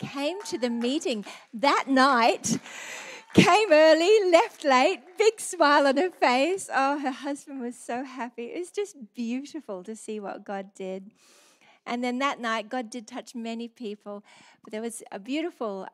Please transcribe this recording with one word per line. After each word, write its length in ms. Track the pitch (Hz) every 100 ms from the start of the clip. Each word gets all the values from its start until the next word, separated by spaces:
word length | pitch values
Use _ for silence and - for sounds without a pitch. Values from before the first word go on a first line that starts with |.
came 400 | - 277 294 381
to 140 | - 294
the 140 | 240
meeting 540 | 233 240 294 349 220 190 - -
that 360 | 220 277 381 -
night, 680 | 262 269 247 233 - - - - - - - - - -
came 380 | - 403 403 427
early, 580 | 302 320 320 349 440 370
left 340 | 339 440 -
late, 360 | 294 254 302 302 - -
big 220 | 427 440
smile 480 | - 349 294 294 277
on 80 | 269
her 140 | 359
face. 600 | - 294 247 302 381 -
Oh, 280 | - 269 294
her 100 | 277
husband 500 | 254 277 285 - 269
was 160 | 240 240
so 280 | - 240
happy. 400 | 269 254 247 247
It 160 | 233 320
was 100 | 359
just 260 | - 403 285 208
beautiful 720 | - 233 254 285 320 - 185
to 140 | 185 220
see 240 | - 214
what 240 | 202 -
God 280 | 202 196 196
did. 360 | - 190 190 190 - _ _ _ _ _ _
And 200 | - 240
then 160 | 247 247
that 180 | 277 233
night, 300 | 233 226 214
God 220 | 254 220
did 180 | 247 220
touch 260 | 262 302
many 320 | 240 226 226 233
people. 560 | - 226 208 208 202 - - _ _
But 80 | -
there 100 | 214
was 220 | 233 - -
a 80 | 208
beautiful, 720 | 202 294 339 - 226 196 -